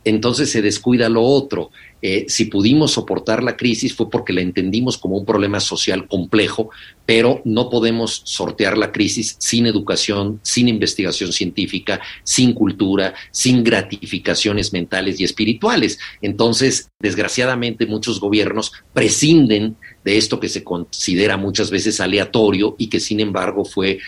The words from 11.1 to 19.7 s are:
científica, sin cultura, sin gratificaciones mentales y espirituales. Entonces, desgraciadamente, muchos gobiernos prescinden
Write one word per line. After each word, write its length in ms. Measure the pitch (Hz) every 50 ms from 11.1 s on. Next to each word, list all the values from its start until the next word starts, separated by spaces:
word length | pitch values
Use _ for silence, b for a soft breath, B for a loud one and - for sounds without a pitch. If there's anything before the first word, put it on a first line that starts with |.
| 82 - 101 90 85
científica, 680 | - 101 90 85 - 95 - - 85 - - 101 92 B B B B B
sin 300 | - - - 127 123 117
cultura, 600 | 117 107 98 95 - 110 95 95 95 95 95 B B B B
sin 320 | B - - 127 127 123 113
gratificaciones 1080 | 113 113 101 95 - - 101 - - - 90 - 92 87 - - 104 101 104 95 -
mentales 480 | 101 90 87 - - 95 95 98 90 -
y 40 | 95
espirituales. 760 | - - - 110 107 120 - - 220 240 196 120 95 - B B B B B
Entonces, 680 | - 101 98 101 113 117 117 117 131 131 - - - _ _ _
desgraciadamente, 880 | - 104 92 95 101 92 - - 123 127 127 120 120 120 113 - 120 110
muchos 320 | 107 107 110 120 113 101
gobiernos 520 | 101 101 101 107 101 92 95 110 107 - B B B _ _
prescinden 800 | - 110 107 - - 147 151 165 165 143 113 110 104 104 110